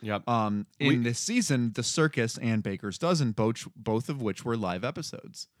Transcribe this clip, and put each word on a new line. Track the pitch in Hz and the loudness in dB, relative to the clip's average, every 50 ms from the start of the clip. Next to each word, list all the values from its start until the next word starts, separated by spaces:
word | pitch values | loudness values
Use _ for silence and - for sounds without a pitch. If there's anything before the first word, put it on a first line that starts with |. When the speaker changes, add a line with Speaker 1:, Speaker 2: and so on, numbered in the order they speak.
| - | -4
Speaker 1:
Yep. | 107 104 101 - | -4 -2 -2 0
Speaker 2:
um, | - 120 113 110 107 104 104 104 - _ _ | 2 2 2 2 2 0 -2 -4 -6 _ _
Speaker 1:
We | 143 139 135 | 2 4 4
Speaker 2:
in | 123 117 | 4 2
this | 120 117 - | 0 0 -2
season, | - - 226 247 214 - 143 127 120 117 104 | -2 0 0 0 2 4 2 2 2 2 0
The | - 117 | -2 -2
Circus | - - - 156 156 - - 117 113 - - | 0 2 4 2 4 4 2 0 0 -2 -2
and | - 117 113 110 98 | 0 0 0 0 0
Baker's | 107 98 92 - 101 90 | -2 -4 -4 -6 -8 -6
Dozen, | - - 170 180 160 143 120 107 | -2 0 2 4 4 4 2 2
both, | - 110 110 117 - - - - | 2 2 2 0 -2 -6 -12 -14
both | - 107 113 110 113 120 - | -6 -2 0 0 0 0 -2
of | 151 139 120 | -4 -2 -2
which | 104 95 - - | -2 -2 -2 -4
were | 120 117 | -2 -2
live | 113 104 90 90 90 101 | 0 0 -2 -2 -2 -4
episodes. | 127 170 175 156 - - - - - - - - - _ _ | -4 -4 -6 -8 -10 -10 -12 -14 -16 -16 -16 -16 -16 _ _